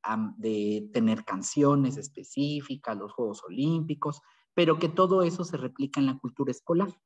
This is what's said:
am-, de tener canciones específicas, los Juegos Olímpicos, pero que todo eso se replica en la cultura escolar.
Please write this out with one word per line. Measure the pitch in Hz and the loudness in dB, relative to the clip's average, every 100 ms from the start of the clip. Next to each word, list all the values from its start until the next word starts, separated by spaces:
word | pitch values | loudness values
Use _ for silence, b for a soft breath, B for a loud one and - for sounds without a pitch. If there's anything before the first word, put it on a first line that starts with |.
am-, | 107 110 107 - | -4 -4 -4 -4
de | 110 107 104 107 104 | -4 -2 0 -2 -2
tener | 123 113 110 | 0 2 2
canciones | - 95 95 147 143 143 131 139 | -4 -6 -4 4 4 6 2 -2
específicas, | - - - - 143 147 139 143 - 104 | -12 -16 -10 -4 -2 -2 -6 -10 -8 -8
los | 101 | -8
Juegos | - 113 104 | -6 -6 -6
Olímpicos, | 85 107 147 165 156 147 147 147 b b b | -10 -2 0 0 -2 -4 -6 -8 b b b
pero | - 165 160 | 2 4 4
que | 170 | 2
todo | 170 185 190 | 4 4 6
eso | 175 180 | 2 0
se | 170 143 | -6 -6
replica | 127 - 139 143 | -8 -6 -4 0
en | 135 | 0
la | 135 | 0
cultura | 123 123 135 | -8 -4 -4
escolar. | 123 - 170 190 - | -4 0 0 0 -4